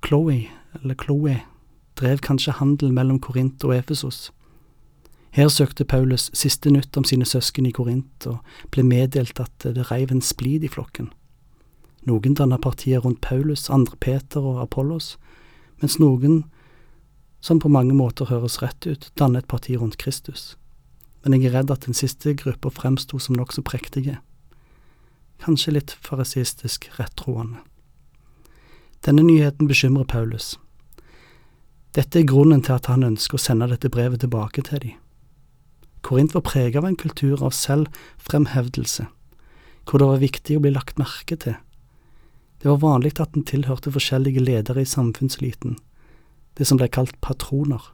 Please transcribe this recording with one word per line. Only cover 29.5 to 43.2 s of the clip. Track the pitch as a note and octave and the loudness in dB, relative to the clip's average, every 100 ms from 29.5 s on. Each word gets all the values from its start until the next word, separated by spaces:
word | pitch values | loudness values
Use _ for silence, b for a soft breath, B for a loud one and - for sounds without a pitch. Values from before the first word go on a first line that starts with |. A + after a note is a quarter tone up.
| C#3+ D3+ | 2 2
bekymrer | C3+ C3+ C3+ | 4 4 2
Paulus. | C3 A#2 A2+ A2+ - - - - - b b b b b b b b b - - | 0 -2 -4 -6 -10 -14 -18 -20 -20 b b b b b b b b b -6 -2
Dette | C3+ F3 | 0 2
er | D3+ | 4
grunnen | C3 D3 D3 | 6 8 6
til | - B2+ | 4 -2
at | - | 2
han | B2+ B2+ | 2 2
ønsker | A2 - C3+ | 0 -4 -4
å | |
sende | - A#2 A#2+ | 0 0 0
dette | B2 C3 | -2 -2
brevet | A#2+ B2 B2 | -2 -2 -2
tilbake | B2+ A#2 G#2+ - - | -2 -4 -4 -6 -6
til | C#3+ | -8
dem. | B2 - - _ _ _ _ _ _ _ - - | -8 -14 -20 _ _ _ _ _ _ _ -20 -18
Korint | - B2+ D3+ F#3 | 0 2 4 2
var | |
preget | - C3+ B2 B2 | -2 0 0 0
av | F3+ | -2
en | F3+ | -4
kultur | D#3+ - C#3 C#3 | -6 -2 0 0
av | C#3 - | -2 -4
selvfremhevdelse, | - C#3 D3+ - - - - D3 D3 C3 B2 C3 A#2+ - - _ - b b b b b - | 0 0 0 -6 -20 -20 -4 0 2 0 -2 -4 -6 -6 -10 _ -20 b b b b b 0
hvor | C#3 | 4
det | C#3 | 4
var | C3+ | 4
viktig | C3+ - - D3+ | 2 -2 -2 2
å | |
bli | C#3+ C#3 | 2 0
lagt | - - | -4 -6
merke | C3 - - E3 | -6 -6 -10 -8
til. | - A2+ - - _ _ _ - - - _ - | -6 -8 -12 -20 _ _ _ -20 -20 -20 _ -4
Det | C#3+ | 2
var | C#3+ | 4
vanlig | D#3 C3+ C#3 - | 4 4 2 -2